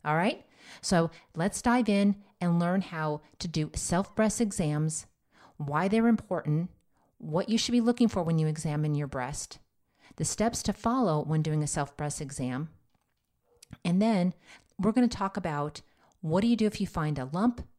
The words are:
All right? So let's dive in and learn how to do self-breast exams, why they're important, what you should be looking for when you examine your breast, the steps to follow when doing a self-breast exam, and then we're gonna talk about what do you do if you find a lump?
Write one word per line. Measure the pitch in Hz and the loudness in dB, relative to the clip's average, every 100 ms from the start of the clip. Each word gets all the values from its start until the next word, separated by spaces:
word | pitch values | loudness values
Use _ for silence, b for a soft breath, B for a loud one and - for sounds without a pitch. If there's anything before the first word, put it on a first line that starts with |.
All | 151 160 | 0 0
right? | 196 330 - B B B | 0 -2 -12 B B B
So | - 180 165 B B | 0 2 2 B B
let's | - 185 - | -2 -2 0
dive | 240 247 220 | 2 2 4
in | 202 202 202 B _ | 4 4 0 B _
and | 175 170 | 0 2
learn | 170 190 | 2 0
how | 180 165 156 151 b _ | -2 -4 -4 -4 b _
to | 175 | -4
do | 156 156 | -2 -2
self-breast | - - 175 196 - 214 - | -4 -2 0 0 0 0 2
exams, | 220 - 156 147 156 156 - _ _ b b b | -2 0 0 0 0 -2 -12 _ _ b b b
why | 143 151 190 | -4 0 2
they're | 220 233 | 4 4
important, | 220 - 180 - 151 175 - _ _ _ _ | 2 0 -4 0 0 -2 -10 _ _ _ _
what | 156 156 - | -4 -2 0
you | 226 | 0
should | - | 2
be | 240 | 2
looking | 233 240 233 | 2 2 2
for | 196 | 2
when | 165 160 | 0 2
you | 156 | 0
examine | 156 156 151 151 | -2 -4 -2 0
your | 147 143 | 0 -2
breast, | 135 127 147 - - _ _ b b b - | -4 -6 -8 -12 -16 _ _ b b b -6
the | |
steps | 151 - 220 - | -4 0 -2 0
to | - | -4
follow | 190 233 254 214 156 | -2 0 2 2 2
when | 147 160 | 0 0
doing | 156 151 | 0 0
a | 147 | 0
self-breast | 160 143 - 147 - | -2 -4 -6 -8 -6
exam, | 147 - 127 127 160 - _ _ _ _ _ _ _ _ - - | -10 -6 -6 -4 -8 -12 _ _ _ _ _ _ _ _ -20 -8
and | 175 180 | -2 2
then | 220 208 180 - B B B - | 4 4 2 -2 B B B -2
we're | 196 | 0
gonna | 240 240 | 4 2
talk | - 196 196 | 2 -4 -4
about | 175 147 147 - b b b b | -4 -4 -4 -8 b b b b
what | 156 175 | 0 2
do | 233 | 4
you | 226 | 4
do | 214 | 2
if | - | 0
you | 190 | -4
find | 180 151 143 | -2 -2 -4
a | 127 | -4
lump? | 170 240 240 - | 0 0 0 -14